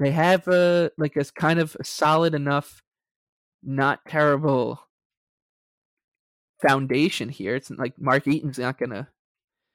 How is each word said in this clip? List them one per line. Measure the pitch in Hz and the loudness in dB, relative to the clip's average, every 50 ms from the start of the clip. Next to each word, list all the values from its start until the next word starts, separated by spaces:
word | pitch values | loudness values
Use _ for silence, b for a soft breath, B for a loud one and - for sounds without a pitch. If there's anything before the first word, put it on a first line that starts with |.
they | 143 139 | -2 0
have | 147 160 160 180 190 180 - 185 | 2 2 4 4 2 2 2 2
a, | 180 180 180 175 175 175 170 - - - | 2 4 4 4 4 2 0 0 -2 -2
like, | 156 147 - | -4 -2 -2
a | 147 | -2
s-, | 139 - | -4 -4
kind | - - 147 156 165 170 | -4 -2 0 2 2 2
of | 160 151 - - | 0 -2 -4 -12
a | 127 | -12
solid | - - - 156 151 156 160 170 165 160 | -8 -4 0 2 2 4 4 2 0 0
enough, | 147 143 143 143 143 - - - - _ _ _ _ _ _ _ _ _ _ _ _ _ _ _ _ | -2 -2 0 -2 -2 -2 -6 -16 -20 _ _ _ _ _ _ _ _ _ _ _ _ _ _ _ _
not | - 131 135 135 139 139 139 - - - | -10 -6 -2 0 0 0 0 -4 -8 -6
terrible | - 156 151 147 143 139 156 139 139 127 117 120 123 - - _ _ _ _ _ _ _ _ _ _ _ _ _ _ _ _ _ _ _ _ _ _ _ _ _ _ _ _ _ _ _ _ _ _ - | 0 2 2 2 2 2 0 0 0 0 0 -2 -6 -10 -16 _ _ _ _ _ _ _ _ _ _ _ _ _ _ _ _ _ _ _ _ _ _ _ _ _ _ _ _ _ _ _ _ _ _ -2
foundation | - 143 135 135 135 131 127 139 151 196 - - 113 120 | 0 2 2 2 0 0 0 0 0 0 -2 -4 -8 -10
here. | 139 - 98 98 123 | -10 -8 -6 -6 -6
It's | 131 - - | -6 -8 -10
like | 131 - 127 123 - - | -10 -8 -8 -8 -8 -4
Mark | 127 127 127 139 - 139 | 0 0 0 2 2 0
Eaton's | 147 160 - 143 131 - | -2 -2 -2 -6 -6 -6
not | 123 127 131 - | -6 -6 -4 -6
gonna | 120 127 110 101 139 - _ _ _ _ _ _ _ _ _ _ _ _ | -8 -8 -8 -10 -12 -14 _ _ _ _ _ _ _ _ _ _ _ _